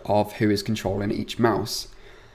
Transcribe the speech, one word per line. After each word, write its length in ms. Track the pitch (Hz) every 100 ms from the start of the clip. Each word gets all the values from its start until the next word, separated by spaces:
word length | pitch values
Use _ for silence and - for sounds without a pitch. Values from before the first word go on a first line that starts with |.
of 300 | - 104 101
who 160 | - 107
is 120 | 101
controlling 480 | - 107 95 104 104
each 280 | - 101 -
mouse. 500 | 120 101 113 - - - - - -